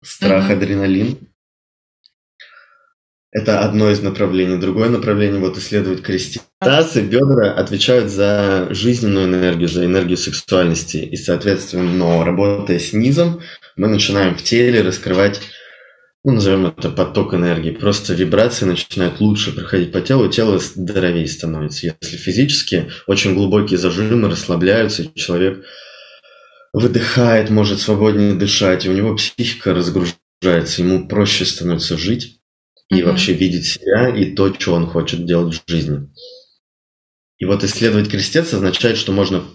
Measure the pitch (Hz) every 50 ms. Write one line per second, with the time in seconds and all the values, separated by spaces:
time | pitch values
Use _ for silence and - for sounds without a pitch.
0 | _ - - - - 98 95 95 98 98 101 95 98 92 98 98 98 95 95 95
1 | 107 120 135 - - - _ _ _ _ _ _ _ _ _ _ _ _ _ _
2 | _ _ _ _ _ _ _ _ - - - - - _ _ _ _ _ _ _
3 | _ _ _ _ _ _ _ 110 107 107 107 95 101 110 90 107 107 107 104 101
4 | 101 98 92 - 107 92 87 92 92 90 92 90 87 98 92 - 110 117 120 120
5 | - 110 104 101 104 101 101 98 92 92 87 101 104 - 104 104 95 92 92 90
6 | - - 98 92 - - - - - _ _ _ - - 135 151 165 160 - 131
7 | 101 95 101 123 139 139 135 123 110 98 - - 104 - 104 95 - - 127 123
8 | 113 101 98 95 101 101 104 104 101 101 95 95 90 92 - 98 101 117 123 117
9 | 113 104 98 95 95 92 92 92 90 90 87 82 87 87 78 90 90 87 90 95
10 | 92 87 90 85 - - - - - - - 92 90 85 82 82 - - - 80
11 | - - - 71 - - 87 85 - 101 98 95 - - - 90 90 87 87 90
12 | 90 85 85 82 82 85 90 90 101 101 101 101 101 - 90 85 - - - 104
13 | 113 131 143 165 170 170 170 - - - - - _ - _ - 95 110 110 104
14 | - - 98 101 98 92 87 - - - 117 117 123 123 123 113 101 92 92 -
15 | - 92 92 90 98 104 101 - - - - - - - - - - _ _ _
16 | _ _ _ _ _ 143 131 113 104 98 95 95 92 87 - - - 85 - -
17 | 92 - - 104 95 - - 90 87 87 85 82 78 80 82 - - 101 101 -
18 | - - 87 82 92 85 80 98 110 120 120 - - 95 90 85 - - - -
19 | 92 87 85 - 104 107 104 104 - - 71 - - - - 95 87 85 - 95
20 | 87 - 135 135 117 - - - 113 110 101 90 - - - - 92 87 104 98
21 | 87 90 87 85 82 80 - - - 82 80 78 76 76 - - - 85 80 _
22 | - - 85 82 - - 90 101 135 147 143 - - - - 87 82 - - -
23 | - - 98 98 - 101 95 95 101 95 98 104 101 104 92 87 87 92 85 87
24 | 107 110 117 120 110 101 85 85 - - 90 85 90 92 101 113 113 104 104 -
25 | 82 78 _ - - - 90 87 92 95 95 95 - - - - - - - -
26 | - - - - _ _ _ _ _ _ _ _ - _ _ - 113 120 - 113
27 | 113 - - 127 120 120 113 110 107 107 110 107 104 98 101 95 - - 107 98
28 | 104 107 104 101 101 104 101 87 98 101 - - 104 95 92 90 92 92 92 98
29 | 101 110 110 110 - - - - 120 - - - - 101 90 85 87 85 87 95
30 | 87 85 85 _ _ _ _ _ - 92 87 85 82 82 - - 87 90 95 92
31 | 92 - - 104 104 101 - - 95 - - - 87 87 87 82 - - 92 78
32 | 78 92 113 120 - - - _ _ _ _ _ _ _ _ _ _ _ 98 92
33 | 87 87 90 92 - - 92 80 95 92 85 87 - - - - - - 98 110
34 | 123 127 117 107 98 - 92 101 98 98 95 - - - 87 85 85 82 85 85
35 | 80 80 - 82 87 85 87 85 87 85 82 82 - - 85 82 73 76 73 71
36 | 71 - _ - - - - - _ _ _ _ _ _ _ _ _ _ _ _
37 | _ _ _ _ _ _ _ _ 92 90 101 104 - 101 - - 113 113 104 104
38 | 104 104 104 98 98 - - 156 170 165 - 101 98 92 92 - - 120 113 -
39 | - - 95 98 98 92 95 87 - - -